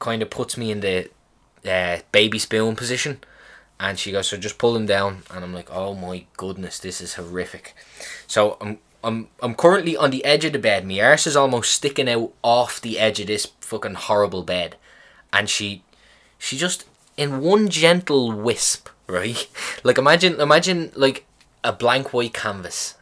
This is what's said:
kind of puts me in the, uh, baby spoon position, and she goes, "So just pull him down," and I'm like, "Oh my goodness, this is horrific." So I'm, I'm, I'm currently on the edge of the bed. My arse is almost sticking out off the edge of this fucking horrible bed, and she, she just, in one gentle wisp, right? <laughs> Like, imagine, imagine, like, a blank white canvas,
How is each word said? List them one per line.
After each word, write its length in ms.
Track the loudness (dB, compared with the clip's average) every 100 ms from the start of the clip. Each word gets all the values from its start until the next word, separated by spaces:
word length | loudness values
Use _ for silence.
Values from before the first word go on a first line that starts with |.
kind 200 | -4 -4
of 100 | -4
puts 260 | -6 -6 -6
me 140 | -4
in 100 | -2
the, 280 | -2 -2 -4 _ _ _ _ _
uh, 340 | -2 0 0 -4 2
baby 260 | 2 4 0
spoon 380 | -2 0 0 -2
position, 440 | -6 -4 -6 -8 -16 -20 -20 -20 _ -8
and 180 | -6 -6
she 140 | -4
goes, 160 | -4 -4
"So 80 | -6
just 220 | -8 0
pull 180 | 0 0
him 100 | 0
down," 360 | 0 0 -4 -14
and 140 | -14
I'm 100 | -10
like, 160 | -12 -10
"Oh 240 | -8 -6
my 300 | -8 -10 -10 -14 -12
goodness, 420 | -10 -10 -10 -10
this 220 | -10 -12
is 140 | -12
horrific." 600 | -12 -10 -8 -8 -10 -20 -20 -20 -18 -16 -16 -4
So 320 | 2 2 0
I'm, 180 | -10 -10 _ -8
I'm, 240 | -6 -6 -8 -8
I'm 140 | -6
currently 420 | 4 6 6 0 0
on 140 | 0
the 140 | 0
edge 200 | 0 2
of 80 | 0
the 60 | 0
bed. 260 | 2 2
My 160 | 0 4
arse 280 | 6 6 4
is 80 | 4
almost 360 | 4 2 0
sticking 360 | 0 -2 0 0
out 240 | 0 -2 _
off 380 | 4 4 2 -2
the 180 | -6 0
edge 220 | 0 0
of 80 | -2
this 180 | -4 -4 -10
fucking 340 | -10 -8 -6
horrible 480 | -6 0 2 2 0
bed, 320 | -4 -4 -4 -10 _ -20 -20 _ -2
and 160 | 0 0
she, 360 | -2 -4 -10 _ _ _ _ _ -12
she 180 | -8 -4
just, 280 | -4 -4 -10 _ _ -6
in 240 | -4 -2
one 280 | 2 4 2
gentle 640 | 4 4 4 2 2 2
wisp, 560 | -2 -2 0 -2 -4 -10 _ -6
right? 420 | -4 -4 -6 -8 -10
<laughs> 180 | -10 -2
Like, 140 | 2 4
imagine, 420 | 6 6 4 2
imagine, 500 | 4 4 4 -2 -2 2
like, 300 | 2 2 _ _ _ _
a 100 | -6
blank 400 | 0 2 2 0
white 220 | -2 -2
canvas, 640 | -4 -6 -6 -8 -8 -10 -10